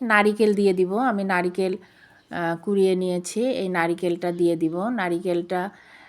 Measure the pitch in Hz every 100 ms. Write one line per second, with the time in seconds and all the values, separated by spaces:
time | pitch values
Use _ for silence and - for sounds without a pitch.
0 | 240 214 208 208 214 202 202 185 180 196
1 | 262 208 196 185 180 180 190 185 - _
2 | _ _ _ 170 170 165 170 202 190 185
3 | 180 180 180 214 247 254 190 180 170 170
4 | 180 170 175 175 175 170 165 170 208 247
5 | 185 170 185 175 175 185 190 - - -